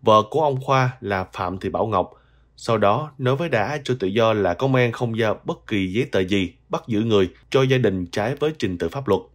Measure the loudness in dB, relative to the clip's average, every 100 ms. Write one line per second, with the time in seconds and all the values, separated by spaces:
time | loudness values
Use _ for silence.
0 | 6 4 4 0 0 0 0 2 2 -2
1 | -4 -4 -4 -6 -6 -4 -6 -2 0 0
2 | -2 -6 _ _ _ _ -2 2 2 0
3 | -4 -4 -2 -2 0 -2 -2 -6 -4 -4
4 | -2 2 2 2 0 0 2 2 2 0
5 | -4 -2 -2 -2 -6 -10 -4 -2 -2 -2
6 | -2 -2 0 0 -2 -6 _ -8 -2 -2
7 | 2 2 2 -2 _ 2 4 2 2 0
8 | -4 -4 -4 -2 -4 -2 -4 -2 -4 -4
9 | 0 0 -2